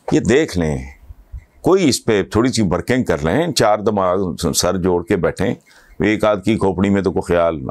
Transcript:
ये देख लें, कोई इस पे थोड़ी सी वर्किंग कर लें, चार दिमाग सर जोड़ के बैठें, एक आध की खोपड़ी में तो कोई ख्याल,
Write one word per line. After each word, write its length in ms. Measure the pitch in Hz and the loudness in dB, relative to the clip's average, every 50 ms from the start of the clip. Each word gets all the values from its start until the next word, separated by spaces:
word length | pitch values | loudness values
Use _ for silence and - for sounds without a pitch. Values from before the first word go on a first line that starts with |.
| _ - - | _ -2 -2
ये 60 | 156 | 0
देख 360 | - 87 117 147 160 - - | 2 2 2 2 2 0 -2
लें, 300 | 90 82 78 73 65 65 - - - - - - - - _ - - - _ _ - | -2 -2 -2 -2 -4 -6 -12 -16 -20 -20 -20 -20 -20 -20 _ -16 -16 -16 _ _ -4
कोई 200 | - - 185 196 | 2 2 4 4
इस 160 | 185 139 110 - | 4 2 0 0
पे 240 | - - 110 101 | 0 0 0 0
थोड़ी 280 | 90 - - 107 120 131 | 0 0 0 0 2 2
सी 120 | 107 110 | 0 0
वर्किंग 420 | 113 87 87 87 - - 120 131 120 | 0 0 0 -2 -2 -2 -2 0 0
कर 160 | - 82 76 | 0 -2 0
लें, 320 | 73 78 92 139 170 170 | 0 0 0 0 0 0
चार 300 | 139 - 120 107 107 107 | 0 2 2 2 2 0
दिमाग 540 | 98 107 107 101 95 90 90 98 98 90 71 - - | 0 -2 0 0 0 0 0 0 -2 -4 -4 -4 -4
सर 320 | 80 65 - - 87 92 | -2 -2 0 0 0 -2
जोड़ 260 | 92 85 92 90 87 | 0 0 0 0 0
के 140 | 76 - 104 | 0 0 -2
बैठें, 400 | 92 80 80 - - 92 113 - - _ _ - - - _ - - - | 0 0 -2 -2 -2 -4 -4 -4 -6 _ _ -20 -20 -20 _ -6 -2 0
एक 180 | 104 107 98 107 | 0 2 2 2
आध 180 | 107 107 95 | 0 0 0
की 140 | 90 107 113 | 0 -2 0
खोपड़ी 340 | 92 98 98 90 85 98 101 | 0 0 -2 0 0 0 2
में 120 | 98 98 | 2 2
तो 80 | 90 95 | 0 0
कोई 120 | 80 92 90 | -2 -2 -2
ख्याल, 400 | - 87 87 85 85 82 73 65 - | 0 0 2 2 0 0 -4 -4 -2